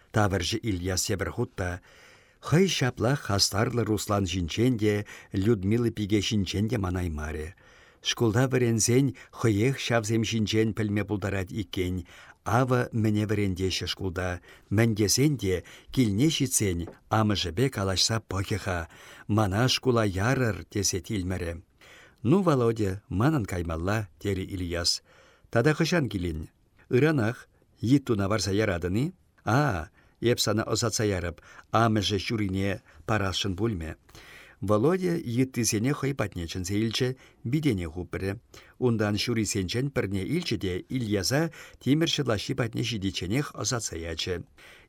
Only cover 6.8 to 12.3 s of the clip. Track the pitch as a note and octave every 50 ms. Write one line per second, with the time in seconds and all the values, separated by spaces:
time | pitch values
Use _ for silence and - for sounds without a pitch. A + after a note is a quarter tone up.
6.8 | F#2+ F#2 F2+ F#2 F2+ F2+ D#2 D2 D2 D#2 D#2 D#2 D2+ E2+ - _ - - - -
7.8 | - - _ _ - - - - A#2+ A2+ G2+ A#2+ C3 C3 C3 B2+ B2 A#2 A#2 A2
8.8 | G#2+ - A#2+ C3 C#3+ C3 - - - - - - - A2+ G#2+ G2+ A2 C3+ C#3+ -
9.8 | - - A#2+ A#2 A2 G#2 A2+ A2+ A2+ G2 A2 A2+ G#2+ F#2 - A2 A2 A2+ G2 -
10.8 | G#2+ G#2+ G#2 G#2 G2+ G2 G#2+ G2+ G2 G2 F#2+ G2 F#2 F2+ - A2 G2 - - G2
11.8 | F2+ F2+ F#2 F2+ E2+ - - - - -